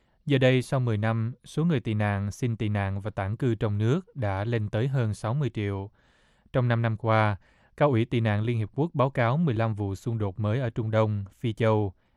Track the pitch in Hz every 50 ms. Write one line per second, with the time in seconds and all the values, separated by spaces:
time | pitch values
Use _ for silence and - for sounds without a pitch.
0 | _ _ _ _ - 147 139 127 131 127 131 131 120 - 147 135 123 117 110 101
1 | 107 113 113 113 110 117 123 _ _ - - 151 160 175 160 123 - 120 110 107
2 | 107 104 101 98 101 101 - - 131 120 113 - 117 104 104 101 98 95 98 101
3 | 98 104 - - 98 98 110 - 139 123 113 107 123 107 101 104 110 113 139 190
4 | 185 _ - 139 113 101 95 95 104 117 117 113 104 101 - 107 123 139 135 135
5 | 117 107 101 - - 107 120 151 147 120 - 110 104 101 98 98 98 104 _ _
6 | _ _ _ _ _ _ _ _ _ - - 135 123 120 117 117 117 113 110 -
7 | - 110 110 110 107 104 101 - - _ _ _ _ _ _ - 151 147 127 110
8 | 120 - - 120 113 110 104 104 107 117 120 110 107 - - - 151 170 - 143
9 | 123 139 - 131 120 113 131 160 175 147 110 107 113 113 107 101 104 98 98 -
10 | - 123 117 110 104 98 92 - 107 104 107 135 131 113 - 127 110 110 107 110
11 | 110 107 107 101 98 - - - - 117 107 - 117 110 110 107 104 98 - _
12 | _ _ _